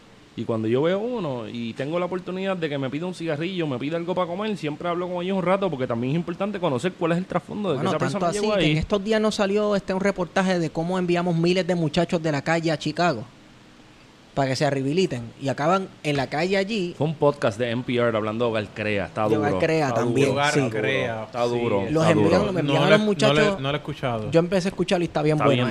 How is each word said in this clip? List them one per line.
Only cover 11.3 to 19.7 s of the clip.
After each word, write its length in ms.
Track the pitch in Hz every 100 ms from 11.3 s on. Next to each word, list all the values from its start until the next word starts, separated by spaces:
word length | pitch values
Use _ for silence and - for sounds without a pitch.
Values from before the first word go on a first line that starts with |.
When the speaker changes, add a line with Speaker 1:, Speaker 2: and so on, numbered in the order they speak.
| 165
Speaker 2:
miles 300 | 170 185 175
de 80 |
muchachos 480 | 175 156 180 - 170
de 100 | 160
la 120 | 143
calle 280 | - 165 160
a 60 | 151
Chicago 460 | 156 151 175 117 107 - - - - - - - - - - -
para 140 | 135
que 60 | 131
se 140 | 147
rehabiliten 540 | 139 135 170 185 123 117 113
y 60 | 131
acaban 380 | 123 151 190 175 -
en 120 | 151 143
la 120 | 127
calle 300 | 143 185 196
allí. 360 | 196 226 175 -
Speaker 1:
Fue 120 | 151
un 80 | 151
podcast 420 | 147 143 123 104
de 140 | 120
N 100 | 117
P 140 | 127 120
R 200 | 120 110
hablando 300 | 107 110 120
de 60 |
Hogar 160 | 110 101
Crea, 340 | - 107 101 87
está 200 | 113 107
Speaker 2:
De 20 | 110
Speaker 1:
duro. 120 | 104
Speaker 2:
Hogar 120 | 95
Crea 220 | 165